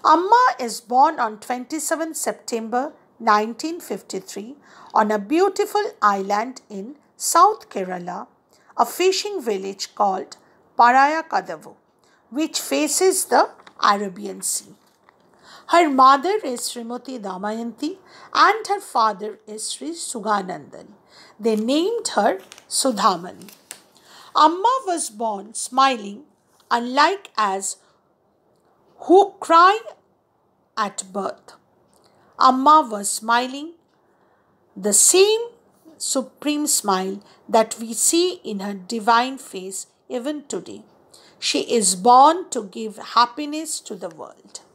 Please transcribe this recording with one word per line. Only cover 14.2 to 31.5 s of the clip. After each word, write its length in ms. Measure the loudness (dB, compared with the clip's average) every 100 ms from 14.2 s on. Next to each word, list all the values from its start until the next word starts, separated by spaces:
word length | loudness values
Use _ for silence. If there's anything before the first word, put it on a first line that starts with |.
| -12 -8
Sea. 320 | -8 -8 -10 -20 _ _ _ _ _ _ -20 -20 0
Her 200 | 2 4
mother 500 | 6 6 6 2 -2
is 160 | -4 -8
Srimati 580 | -8 -10 -10 -12 -12 -12
Damayanti 800 | -10 -8 -6 -6 -8 -6 -8 -8 _ -20 -4
and 320 | 4 4 2 -4
her 140 | -6
father 580 | -2 0 0 -2 -10 -12 -16
is 240 | -12 -10
Sri 200 | -10 -10
Suganandan. 1000 | -10 -10 -8 -2 -2 -4 -12 -14 -20 -20 _ _ -20 -20 _
They 160 | -2
named 540 | 0 0 0 0 -2 -4
her 320 | 0 0 -2 -12 -20 _
Sudhamani. 840 | -2 -2 2 0 0 -8 -16 -20 -20 _ -20 _ _ _ -20 -4 4
Amma 440 | 4 4 0 0
was 260 | -2 -6 -6
born 440 | -6 -6 -6 -10
smiling, 680 | -12 -6 2 2 0 -8 -16 -20 _ _ _ _
unlike 600 | -4 -2 2 2 2 -8 -4
as 380 | -2 -2 -8 -12 _ _ _ _ _ _ _ _ _ _ _ _ 6
who 280 | 6 6 -2
cry 400 | 4 6 8 4 -6 -20 _ _ _ _ _ _ _ -6
at 280 | -6 -6 -12
birth. 420 | -8 -8 -10 -20